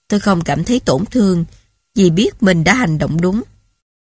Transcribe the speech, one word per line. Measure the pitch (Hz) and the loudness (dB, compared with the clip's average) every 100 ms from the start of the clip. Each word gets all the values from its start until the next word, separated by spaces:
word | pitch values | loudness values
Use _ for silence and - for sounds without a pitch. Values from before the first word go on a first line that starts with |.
| _ | _
Tôi | 104 | -2
không | 208 175 | 0 -2
cảm | 165 143 | -2 -4
thấy | 170 247 | -2 -2
tổn | - 139 208 | 0 -2 -2
thương | 254 196 175 165 - _ _ _ | 0 0 0 -4 -10 _ _ _
vì | - 180 | 0 2
biết | 165 381 - | 2 0 0
mình | 190 170 | 0 2
đã | 165 | 2
hành | 233 160 156 | 0 0 -2
động | 139 156 | -2 -2
đúng. | 180 208 - _ _ _ _ _ | -2 -2 -6 _ _ _ _ _